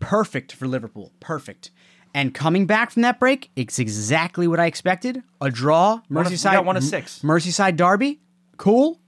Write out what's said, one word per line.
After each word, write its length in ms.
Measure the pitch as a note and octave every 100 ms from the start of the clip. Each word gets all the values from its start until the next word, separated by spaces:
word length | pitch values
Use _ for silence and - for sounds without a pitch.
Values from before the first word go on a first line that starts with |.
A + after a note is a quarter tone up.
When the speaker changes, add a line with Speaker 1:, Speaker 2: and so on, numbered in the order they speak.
Speaker 1:
perfect 520 | - G#3 - C3+ -
for 140 | - C3
Liverpool, 460 | B2+ A2+ G#2+ F2+ _
perfect. 500 | - D#3 - - - _ _ _ _
And 180 | C#3+ C3
coming 320 | - D#3 F#3 F#3
back 240 | G#3+ A#3
from 100 | A#3
that 180 | A#3+ A#3+
break, 300 | B3+ C4+ - -
it's 220 | A#2 -
exactly 720 | A2 G#2 G#2+ D#3+ E3+ F3 E3+
what 100 | E3+
I 60 |
expected. 580 | E3+ - F3+ F3+ B3+ B3+ - -
A 80 | C#3
draw, 500 | A#2 C#3+ E3 G3 A3+ -
Speaker 2:
One 160 | D3+
of, 60 | F3
we 40 | F3
Speaker 1:
Merseyside, 160 | G3
Speaker 2:
got 120 | F#3+
one 120 | F3+ F#3
of 40 |
six. 400 | C#3+ D#3+ - -
Speaker 1:
M-, 60 | D3
Merseyside 480 | E3 F3 E3+ F#3+ E3
derby, 440 | F3+ G3+ C#4 D4+ _ _ _ -
cool, 420 | G3 A#3 D#4 E4